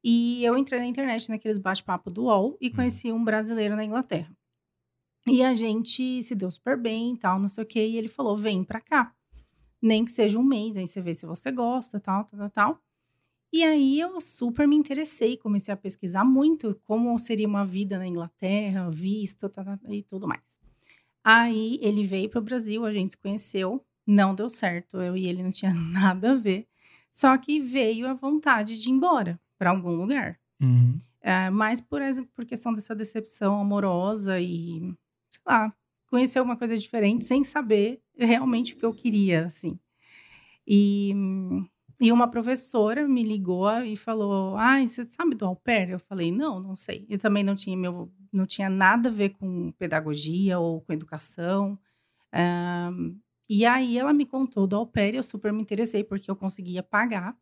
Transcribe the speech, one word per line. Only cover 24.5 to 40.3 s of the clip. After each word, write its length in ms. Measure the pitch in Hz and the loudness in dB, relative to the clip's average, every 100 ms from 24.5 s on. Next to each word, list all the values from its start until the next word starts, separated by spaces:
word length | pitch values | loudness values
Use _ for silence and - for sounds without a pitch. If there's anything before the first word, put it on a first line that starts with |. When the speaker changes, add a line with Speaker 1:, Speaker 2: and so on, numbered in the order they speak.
| - 190 175 175 190 | -2 -2 -4 -8 -6
Speaker 1:
eu 140 | 180 185 | -4 -2
e 100 | 180 | -2
ele 160 | 180 | -4
não 80 | 185 | -4
tinha 220 | - 190 | -2 -2
<laughs> 20 | 170 | -2
nada 560 | 165 180 190 185 220 | -2 4 4 4 2
a 40 | 269 | 2
ver. 300 | 208 185 - _ _ _ _ | 2 -2 -4 _ _ _ _
Só 260 | - 269 262 | 2 4 4
que 220 | 269 302 | 2 -2
veio 480 | 254 262 220 226 254 | 0 0 0 0 -4
a 60 | 262 | -4
vontade 640 | 269 302 302 233 214 226 | -2 0 2 2 0 -4
de 80 | 233 | 0
ir 40 | |
embora 460 | 262 359 294 180 170 _ _ | 2 4 2 0 -6 _ _
pra 120 | 175 | 0
algum 200 | 190 175 170 | 0 0 -4
lugar. 440 | 196 277 208 170 _ _ | -2 -2 -4 -10 _ _
Speaker 3:
Uhum. 340 | 131 123 123 147 - _ | 4 6 4 2 -10 _
Speaker 1:
É, 300 | - 185 185 | 0 0 2
mas 320 | 202 214 240 | 0 0 0
por 200 | - 285 | -4 -4
ex-, 240 | 269 262 254 | -2 -4 -6
por 120 | - 233 | -14 -10
questão 280 | 233 240 | -6 -4
dessa 220 | 220 - 220 | -6 -6 -8
decepção 640 | 214 220 220 - 196 202 | -6 -8 -10 -2 0 2
amorosa 800 | 202 202 196 175 190 214 196 185 | 0 0 0 0 0 -2 -2 -2
e, 400 | 180 170 170 165 180 175 _ _ _ | -2 -4 -6 -8 -10 -12 _ _ _
sei 140 | - - | -12 0
lá, 280 | 226 220 - _ _ _ | 2 2 -6 _ _ _
conhecer 320 | 247 254 262 | 0 2 2
uma 140 | 247 240 | 0 -2
coisa 200 | 233 226 | -2 -4
diferente 480 | 202 233 208 233 - | -4 0 2 2 2
sem 180 | 254 | 2
saber 580 | 277 302 233 208 208 262 _ - | 2 -2 2 2 2 -2 _ 0
realmente 560 | 233 233 262 233 233 | 4 4 4 0 -2
o 40 | - | -2
que 80 | 226 | -4
eu 80 | |
queria, 520 | 220 240 208 196 165 170 | -2 0 2 4 2 0
assim. 320 | - 170 185 _ _ _ - _ | -6 -10 -10 _ _ _ -20 _